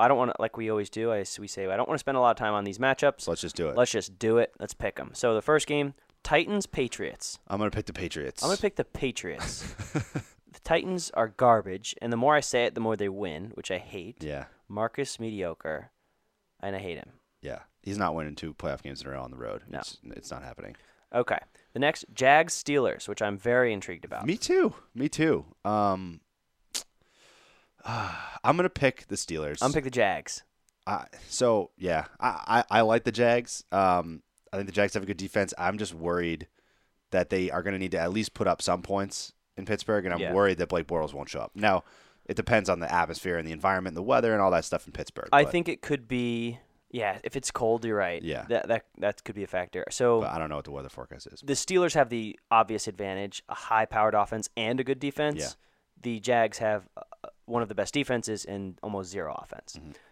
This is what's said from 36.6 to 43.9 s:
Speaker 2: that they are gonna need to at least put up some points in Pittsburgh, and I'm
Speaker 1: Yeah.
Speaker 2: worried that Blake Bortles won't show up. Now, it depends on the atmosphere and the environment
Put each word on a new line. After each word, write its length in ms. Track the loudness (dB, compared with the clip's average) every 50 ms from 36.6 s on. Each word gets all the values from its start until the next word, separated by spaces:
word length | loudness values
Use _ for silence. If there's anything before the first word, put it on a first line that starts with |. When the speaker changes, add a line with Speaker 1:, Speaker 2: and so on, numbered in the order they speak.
| _ _ _ _ _ _ _ _ _ _
Speaker 2:
that 200 | 0 0 2 2
they 200 | 2 0 0 0
are 120 | -2 -2 -2
gonna 160 | -2 -4 -2
need 140 | -2 -2 0
to 60 | 0
at 120 | 0 0 0
least 220 | 0 -2 -4 -4
put 120 | 0 2
up 160 | 2 2 2 2
some 200 | 0 0 0 0
points 500 | -2 -2 -2 -2 -2 -6 -10 -12 -12 -16 _ _ _ _
in 80 | -14 -4
Pittsburgh, 400 | -4 -4 -4 0 0 0 0 2
and 100 | 0 -2
I'm 60 | -2
Speaker 1:
Yeah. 120 | -2 0 4
Speaker 2:
worried 260 | 4 6 6 4 2
that 100 | 0 0
Blake 180 | 0 -2 0
Bortles 260 | 0 -2 -2 -2 -2 -4
won't 160 | -10 -12 -8
show 120 | -8 -8
up. 120 | -8 -8 -6
Now, 300 | 0 2 4 4 4 0 -4 -14 -20 -20 _ _ _ _
it 100 | -6 -4
depends 320 | -4 0 2 2 2 4 2
on 120 | 0 0
the 120 | 0 0 2
atmosphere 460 | 2 2 2 -2 -6 -4 -2 -2 -2
and 80 | -2 -4
the 40 | -8
environment 400 | -2 0 2 2 2 0 -4